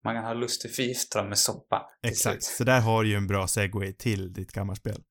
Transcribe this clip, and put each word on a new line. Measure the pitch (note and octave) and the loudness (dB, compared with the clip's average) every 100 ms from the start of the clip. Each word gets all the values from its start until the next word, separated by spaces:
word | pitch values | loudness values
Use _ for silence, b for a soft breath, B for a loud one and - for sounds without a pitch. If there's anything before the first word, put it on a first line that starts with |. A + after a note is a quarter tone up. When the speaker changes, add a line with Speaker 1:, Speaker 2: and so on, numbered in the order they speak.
Speaker 1:
Man | A2+ | -2
kan | A2+ | -4
ha | A2+ | -4
lust | A#2 A#2+ - | -4 -2 -4
att | A#2 - | -6 -2
förgifta | B2 B2 - G#2+ | -2 -2 -2 -2
dem | G2+ | 0
med | G2+ | 2
soppa | - G#2+ - - - - | 0 -2 -2 -2 -2 -6
till | A#2 | -4
Speaker 2:
Exakt. | - - G2+ | 0 0 -2
Speaker 1:
slut. | - - | -6 0
Speaker 2:
Så | |
där | A#2+ B2+ | 4 6
har | A2+ A2+ | 6 4
du | A2 | 4
ju | G2+ | 2
en | G2 | 2
bra | G2 F#2+ | 0 2
segway | - G2+ G#2 F#2+ | 0 0 0 -4
till | F#2+ B2 G2+ F#2 | -2 -2 0 -2
ditt | F#2+ F#2 | -8 -8
kammarspel. | - G2 G2 - G2+ - | -4 -4 -4 -6 -8 -10